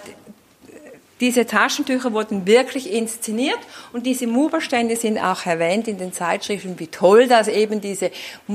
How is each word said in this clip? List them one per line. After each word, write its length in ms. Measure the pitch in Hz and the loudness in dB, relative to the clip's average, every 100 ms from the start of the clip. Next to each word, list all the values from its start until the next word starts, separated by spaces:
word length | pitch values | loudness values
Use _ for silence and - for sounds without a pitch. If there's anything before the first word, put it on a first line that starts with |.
| - - - - _ _ - - - - _ - | -8 -20 -20 -20 _ _ -20 -20 -20 -20 _ -2
diese 240 | 247 240 226 | 0 2 2
Taschentücher 640 | 214 247 262 285 254 247 | 2 0 0 -2 -2 -2
wurden 340 | 220 214 202 185 | -2 -2 -2 4
wirklich 440 | 233 254 277 262 | 4 4 -4 -4
inszeniert 640 | 220 220 - - 220 285 466 - - - | -4 -4 -6 -6 -2 -2 -4 -8 -20 -12
und 140 | 240 240 | -6 -4
diese 200 | 254 233 | -2 0
Muberstände 720 | 240 302 220 - 240 233 233 | 0 2 0 -2 0 0 0
sind 220 | 220 214 | -2 0
auch 260 | 180 185 | -2 -2
erwähnt 420 | 190 165 170 202 226 | -2 0 0 0 -2
in 120 | 190 | -6
den 140 | 185 | -8
Zeitschriften, 640 | 185 175 196 - 202 185 175 | -6 -4 -2 -4 -6 -6 -10
wie 80 | 165 | -12
toll 420 | - 180 214 254 | 2 6 8 8
das 180 | 233 214 | 6 4
eben 320 | 202 214 214 | 0 0 -2
diese, 280 | 202 190 180 - - - - | -6 -4 -4 -6 -14 -14 -6